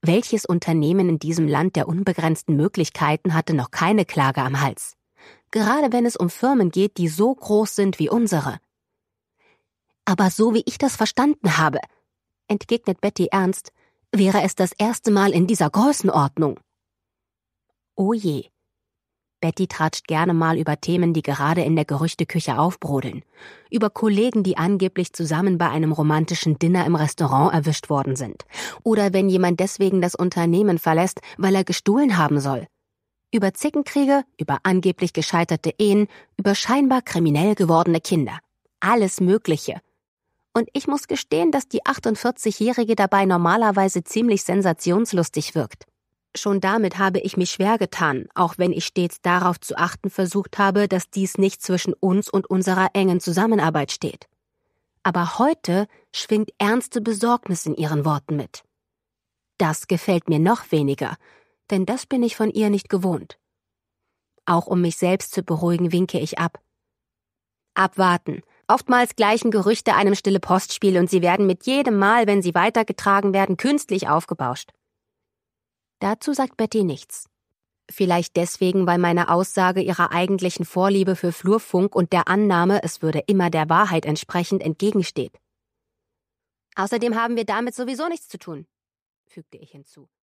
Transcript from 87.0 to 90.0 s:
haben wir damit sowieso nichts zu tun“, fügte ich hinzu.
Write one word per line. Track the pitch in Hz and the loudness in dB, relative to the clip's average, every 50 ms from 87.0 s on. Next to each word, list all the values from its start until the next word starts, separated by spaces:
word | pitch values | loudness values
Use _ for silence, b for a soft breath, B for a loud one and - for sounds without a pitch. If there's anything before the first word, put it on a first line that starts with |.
| 226 240 220 | -2 -2 -2
haben | 226 233 233 240 226 | -2 -2 -2 -2 -4
wir | 226 | -4
damit | 208 208 208 - 240 233 | -2 -2 -4 -4 -6 -6
sowieso | - 247 233 269 240 311 349 | -8 -8 -8 -6 -6 -6 -6
nichts | 339 320 - - | -6 -8 -12 -18
zu | - 185 | -20 -18
tun“, | - - 160 143 165 _ _ _ _ _ _ _ _ _ _ _ _ | -16 -14 -16 -16 -16 _ _ _ _ _ _ _ _ _ _ _ _
fügte | _ _ - 160 _ - - | _ _ -20 -20 _ -20 -20
ich | - _ | -20 _
hinzu. | _ 143 139 _ _ - | _ -20 -20 _ _ -20